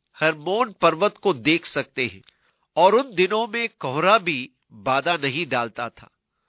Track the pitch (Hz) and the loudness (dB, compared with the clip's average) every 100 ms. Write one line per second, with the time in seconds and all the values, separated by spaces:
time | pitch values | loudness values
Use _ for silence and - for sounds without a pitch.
0 | _ - 156 156 151 208 240 - 170 160 | _ -2 0 0 -2 -2 -2 2 2 4
1 | 202 - 202 139 110 160 - - - - | 0 0 -2 0 0 0 -2 -6 -6 -6
2 | 120 92 _ _ _ _ _ - 180 220 | -6 -8 _ _ _ _ _ 2 4 4
3 | 277 180 185 214 226 233 226 - 139 139 | 2 0 0 0 -2 -4 -6 -6 -6 0
4 | 175 220 175 139 131 _ _ 110 101 135 | 2 2 0 -6 -8 _ _ -8 -2 0
5 | 139 170 139 139 156 123 117 - 117 - | 0 -2 -4 -4 -4 -4 -4 -8 -10 -12
6 | - _ _ _ | -20 _ _ _